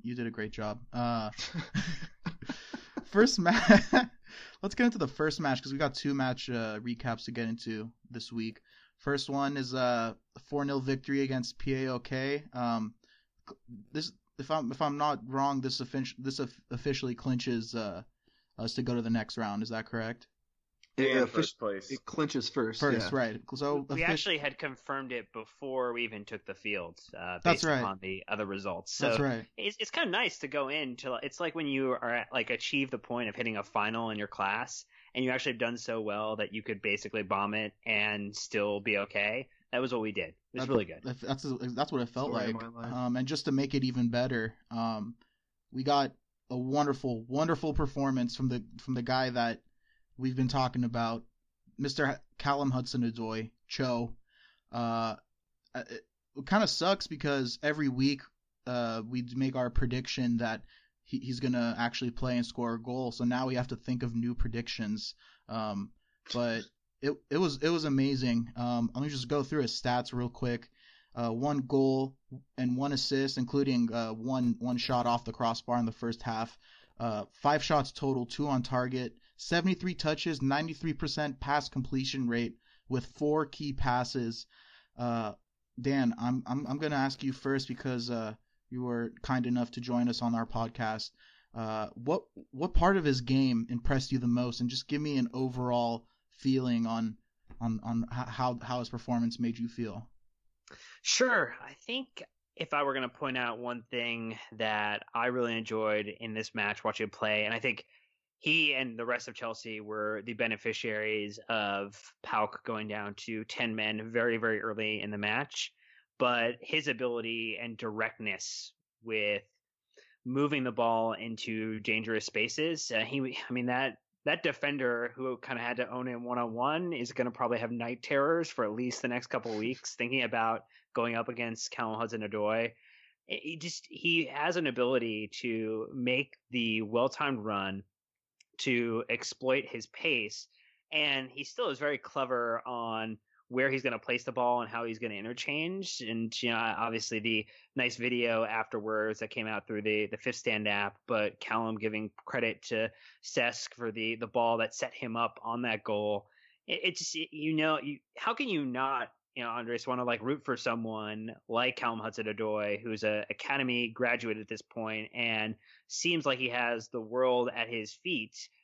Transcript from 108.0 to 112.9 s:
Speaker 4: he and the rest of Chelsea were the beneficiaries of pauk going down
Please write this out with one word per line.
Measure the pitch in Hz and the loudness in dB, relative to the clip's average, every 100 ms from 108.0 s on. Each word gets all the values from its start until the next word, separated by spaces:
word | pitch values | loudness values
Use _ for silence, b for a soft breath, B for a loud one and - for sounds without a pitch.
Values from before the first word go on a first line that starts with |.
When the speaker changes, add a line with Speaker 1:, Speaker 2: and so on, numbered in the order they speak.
| b b _ _ | b b _ _
Speaker 4:
he | 156 160 147 | 2 4 4
and | 131 127 113 | 2 -2 -2
the | 117 | -2
rest | 120 127 | -2 -4
of | |
Chelsea | - 113 113 117 107 | -8 -6 -6 -8 -8
were | 107 107 107 107 | -6 -2 -2 -2
the | 113 | -4
beneficiaries | 113 117 107 117 - 117 107 107 107 104 110 - | 0 0 0 -2 -2 -2 -2 0 0 -2 -6 -2
of | 110 101 101 101 - - _ | 0 0 0 -4 -10 -20 _
pauk | - 113 107 - | -2 0 0 -2
going | - 110 | -6 -4
down | 107 | -4